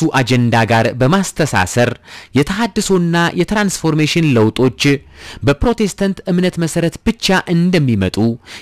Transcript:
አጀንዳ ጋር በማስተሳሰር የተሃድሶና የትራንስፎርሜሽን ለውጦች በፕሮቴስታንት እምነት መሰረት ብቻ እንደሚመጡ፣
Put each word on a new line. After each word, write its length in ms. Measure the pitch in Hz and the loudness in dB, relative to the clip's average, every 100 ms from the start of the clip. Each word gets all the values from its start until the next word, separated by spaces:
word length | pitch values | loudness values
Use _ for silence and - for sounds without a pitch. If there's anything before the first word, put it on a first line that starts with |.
| 156 | -2
አጀንዳ 420 | 135 123 127 120 113 113 | 0 0 0 2 2 2
ጋር 200 | 113 113 | 2 0
በማስተሳሰር 960 | 120 131 196 185 - 147 101 90 120 117 - - - - | 0 2 2 -2 -2 0 0 0 0 0 -2 -12 -20 -4
የተሃድሶና 840 | 131 151 196 226 214 - 185 170 170 170 180 | 0 0 -2 -2 -2 0 0 2 0 0 -2
የትራንስፎርሜሽን 880 | 170 208 196 - 160 156 151 175 156 | -2 0 -2 -2 -2 0 0 0 2
ለውጦች 520 | 117 110 - 127 - 143 139 - - - - | 2 2 2 0 0 0 0 -4 -20 -20 -4
በፕሮቴስታንት 760 | 120 143 240 226 202 - 196 - - | -2 0 0 0 -2 -2 -4 -4 -2
እምነት 300 | 175 180 170 | 0 0 0
መሰረት 380 | 165 170 165 - | -2 0 -2 -2
ብቻ 260 | - - - 185 - | -4 -2 0 0 0
እንደሚመጡ፣ 680 | 170 180 180 131 104 92 98 113 117 - - | 0 2 2 2 0 0 0 -2 -2 -10 -14